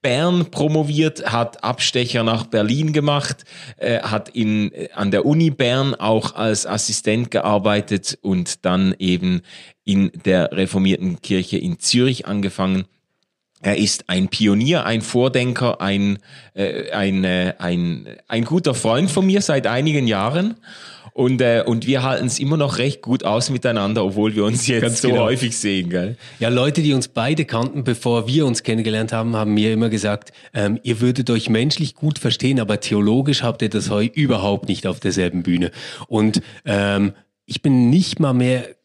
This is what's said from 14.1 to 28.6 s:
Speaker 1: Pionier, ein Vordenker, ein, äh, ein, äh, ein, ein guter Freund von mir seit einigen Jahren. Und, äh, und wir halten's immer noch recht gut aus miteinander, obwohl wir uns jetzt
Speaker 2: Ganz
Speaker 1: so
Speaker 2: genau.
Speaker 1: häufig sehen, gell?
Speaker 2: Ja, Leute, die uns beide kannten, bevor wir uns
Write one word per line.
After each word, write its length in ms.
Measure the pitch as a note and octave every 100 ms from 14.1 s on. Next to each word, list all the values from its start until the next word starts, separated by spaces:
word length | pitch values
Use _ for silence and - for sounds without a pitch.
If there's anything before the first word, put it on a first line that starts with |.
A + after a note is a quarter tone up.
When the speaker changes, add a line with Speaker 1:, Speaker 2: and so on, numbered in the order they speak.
| F2+ F#2+
Speaker 1:
Pionier, 580 | - G#2+ G2+ C3 E3+ -
ein 160 | A2+
Vordenker, 800 | G#2+ B2 C3 B2+ B2 A#2 B2 -
ein, 380 | G2 G2+ G2+ G2 _ - -
äh, 380 | - G2+ B1 -
ein, 320 | F#2+ G2 F#2+
äh, 320 | F#2 F2+ F2+ -
ein, 500 | F2+ F2 F2 C#2+ G#1 - _
ein 180 | A2+ A#2
guter 300 | E3+ D#3 B2
Freund 340 | A2 A#2+ F#3+
von 160 | - F#3+
mir 160 | G3+
seit 240 | G3+ C#3+ G#2+
einigen 400 | B2 D3+ D3 B2
Jahren. 520 | G2+ G#2+ D#3+ G#3 A3+ - - - - - -
Und, 220 | B2+ B2+
äh, 240 | B2 A#2 A#2+
und 220 | A2+ A#2+
wir 160 | C3+
halten's 360 | B2+ B2+ B2 A2
immer 180 | C#3 D#3
noch 200 | C#3+ F#2+
recht 240 | C3 C#3
gut 220 | - C3
aus 260 | - A2 B2
miteinander, 540 | B2+ B2 A2 G2+ A2
obwohl 320 | G2 G2 G#2+ G#2+
wir 80 |
uns 240 | G#2 A#2 -
jetzt 140 | A#2
Speaker 2:
Ganz 200 | A#2 A#2
Speaker 1:
so 60 | B2+
Speaker 2:
genau. 160 | B2
Speaker 1:
häufig 340 | A2+ B2+ B2 -
sehen, 320 | G#2 F#2+ F2
gell? 280 | F2+ F#2 A#2 - -
Speaker 2:
Ja, 100 | A2+
Leute, 320 | B2 C#3 D3+
die 100 | D3+
uns 160 | C3 -
beide 380 | - A#2+ D#3 E3
kannten, 400 | A2+ B2+ D3 A#2+
bevor 420 | A#2 B2 A#2+ A2
wir 180 | C#3+ C#3+
uns 180 | A2+